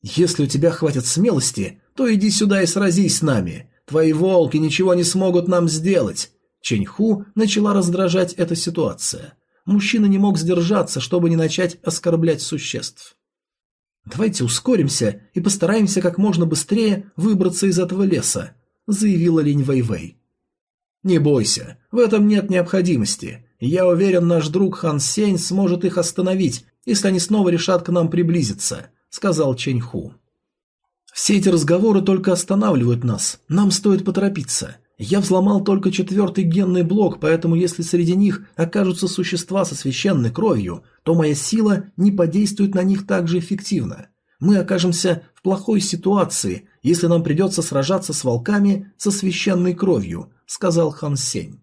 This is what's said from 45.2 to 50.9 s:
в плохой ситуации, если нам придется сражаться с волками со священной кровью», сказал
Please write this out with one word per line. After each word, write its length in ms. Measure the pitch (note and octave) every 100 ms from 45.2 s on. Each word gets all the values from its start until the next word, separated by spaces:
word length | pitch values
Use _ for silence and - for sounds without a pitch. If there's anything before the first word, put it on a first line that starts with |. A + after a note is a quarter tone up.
| -
в 80 | _
плохой 380 | F#3 F#3+ G#3+ G#3+
ситуации, 880 | - E3 F#3 G3+ F3 - G2 F2+ _ _
если 240 | C#3 E3+ E3+
нам 180 | E3+
придется 380 | E3 D3 F#3+ F#3
сражаться 500 | D#3+ C#3 C3+ F#3+ F#3+
с 120 | D3
волками 680 | C3 A#2+ A#2+ G#3 G3+ G3 - _
со 140 | G#3
священной 640 | G3 F#3+ E3+ - F3+ F3+
кровью», 580 | F3 G3 C#3+ F2+ E2+ - _ _
сказал 440 | - F#3 E3 D#3+